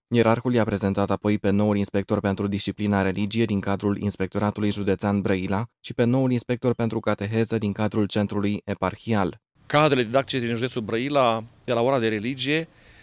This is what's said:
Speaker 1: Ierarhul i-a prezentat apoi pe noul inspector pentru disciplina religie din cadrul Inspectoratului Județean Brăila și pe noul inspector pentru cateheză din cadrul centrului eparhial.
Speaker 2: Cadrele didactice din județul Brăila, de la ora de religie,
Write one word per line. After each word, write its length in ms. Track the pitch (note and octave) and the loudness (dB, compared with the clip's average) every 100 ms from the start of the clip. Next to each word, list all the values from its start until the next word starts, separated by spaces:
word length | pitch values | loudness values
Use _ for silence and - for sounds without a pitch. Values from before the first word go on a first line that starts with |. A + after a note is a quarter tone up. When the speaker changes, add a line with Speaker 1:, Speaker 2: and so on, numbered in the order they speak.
| - | -2
Speaker 1:
Ierarhul 460 | A#2+ A2+ A#2 B2+ | 2 4 4 2
i-a 100 | B2 | 0
prezentat 460 | G#2+ G2+ G2 G2 G2+ | 0 0 0 0 0
apoi 280 | G2 G#2 G#2 | 0 0 0
pe 120 | G2+ | 2
noul 260 | G2+ G#2 G2+ | 2 2 0
inspector 440 | G2+ G2+ G2 G#2 | 0 -2 0 0
pentru 260 | G2+ G2 G2+ | 0 -2 -2
disciplina 560 | G2 - F#2+ G#2 G2+ | -2 -4 -2 0 2
religie 420 | G2 F#2+ G#2 A2 | 0 0 -2 0
din 160 | A2+ G2+ | 0 0
cadrul 380 | G2 G2 G#2 G2+ | -2 -2 -2 -2
Inspectoratului 680 | G#2 F#2 F#2+ G2+ G#2 G#2 G#2 | -2 -2 -4 -2 -2 0 -2
Județean 500 | G2+ G2+ F#2 G#2 G2+ | -2 -2 0 0 0
Brăila 440 | F#2+ F#2+ F#2+ G2 A#2 _ | 0 -2 -2 -4 -4 _
și 140 | - | -8
pe 100 | - | 0
noul 280 | A#2+ C3 C3 | 2 2 2
inspector 420 | B2 - B2 B2+ | 0 -2 -2 0
pentru 260 | A#2+ A#2 A2+ | 0 -2 -2
cateheză 580 | G#2+ G#2 G2+ A2+ A2 A2+ | -2 -2 0 0 0 0
din 140 | G#2 | -2
cadrul 340 | G2 G#2+ A2+ G2+ | -2 -2 0 0
centrului 540 | A2 G#2 G#2 G2+ G#2 | 0 0 0 -2 -2
eparhial. 760 | - G2+ - - - G#2+ F2+ - _ _ - | -4 -4 -4 -4 -2 0 0 -4 _ _ 0
Speaker 2:
Cadrele 360 | D3 D#3 C3+ | 4 4 4
didactice 360 | A2+ B2+ C3+ C3 | 2 0 0 -2
din 160 | A#2 | -2
județul 280 | A#2 B2 B2+ | -2 -4 -4
Brăila, 600 | G#2 A2+ C3+ C#3+ B2 A2+ A2+ - | -4 -4 0 2 2 2 -4 -10
de 80 | - | -4
la 80 | A#2 | 0
ora 180 | A#2+ C3+ | 2 2
de 100 | A2+ | 0
religie, 600 | G#2+ A2 C3+ C3 D#3 E3 - - - | 0 -4 -4 -2 -2 -4 -12 -20 -20